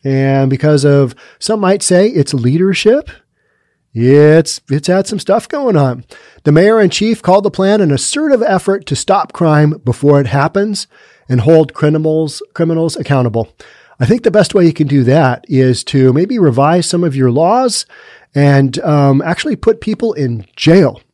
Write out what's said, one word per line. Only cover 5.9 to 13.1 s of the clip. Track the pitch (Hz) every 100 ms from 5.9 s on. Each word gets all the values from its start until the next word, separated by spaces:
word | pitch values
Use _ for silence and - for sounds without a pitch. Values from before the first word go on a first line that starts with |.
| 123 - - _ _
The | 147
mayor | 151 202 220
in | 190
chief | - 214 220
called | - 190
the | 202
plan | - 190 214
an | 175
assertive | 139 - 285 311 254
effort | 214 190 - 196 -
to |
stop | 143 - 196 -
crime | - 165 151 151 151
before | 127 120 143 143
it | 127
happens | 139 151 196 208 202 - _ _ _ -
and | 123
hold | 113 160 151
criminals, | - 151 151 156 156 156 - -
criminals | - 165 165 165
accountable. | - -